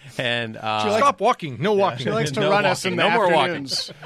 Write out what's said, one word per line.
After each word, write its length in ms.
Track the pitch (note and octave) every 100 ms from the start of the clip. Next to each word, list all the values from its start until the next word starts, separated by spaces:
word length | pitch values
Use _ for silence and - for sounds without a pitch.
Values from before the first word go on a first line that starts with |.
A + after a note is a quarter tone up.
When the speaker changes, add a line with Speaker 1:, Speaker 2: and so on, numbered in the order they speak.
| C3+ -
Speaker 1:
and, 400 | B2 A#2+ A2+ A2
uh, 400 | G#2+ G#2+ G#2+ A3
Speaker 2:
Stop 220 | C#4+ C4+
walking. 400 | G#3+ B3 D3+ A#2
No 120 | F#3+
walking. 300 | G#3 F#3 B2 -
Speaker 3:
She 40 |
likes 200 | A3 A3+
to 80 | A3
Speaker 1:
No 100 | G3
Speaker 3:
run 140 | G3+
us 200 | F#3+ F3+
Speaker 1:
walking. 80 | F#3+
Speaker 3:
in 40 | F3
the 60 | F#3
Speaker 1:
No 20 |
more 100 | F3 F#3
walking. 340 | D#3+ C3+ D3+ C3+
Speaker 3:
afternoons. 260 | - - -